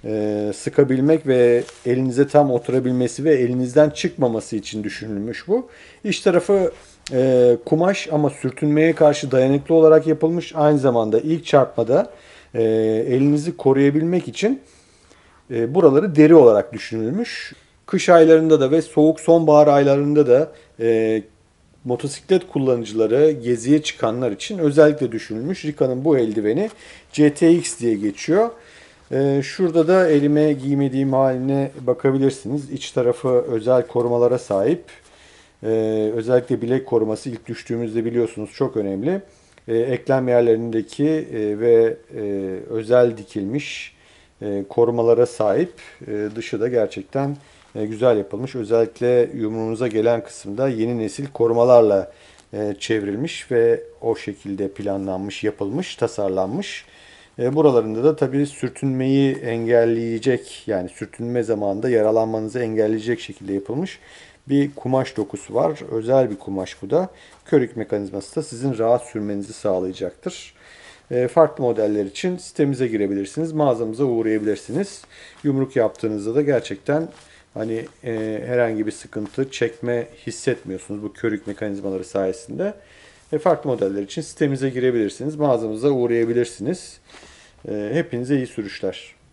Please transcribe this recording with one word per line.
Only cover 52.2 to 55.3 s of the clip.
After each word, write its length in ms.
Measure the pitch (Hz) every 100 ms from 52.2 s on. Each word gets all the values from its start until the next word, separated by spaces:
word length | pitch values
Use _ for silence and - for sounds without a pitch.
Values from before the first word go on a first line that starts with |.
| - _ _
e, 200 | 104 104 101
çevrilmiş 720 | - 110 101 101 160 - -
ve 300 | 120 117 117 - -
o 160 | 117 110
şekilde 520 | - 101 101 98 95
planlanmış, 760 | - 101 98 98 92 101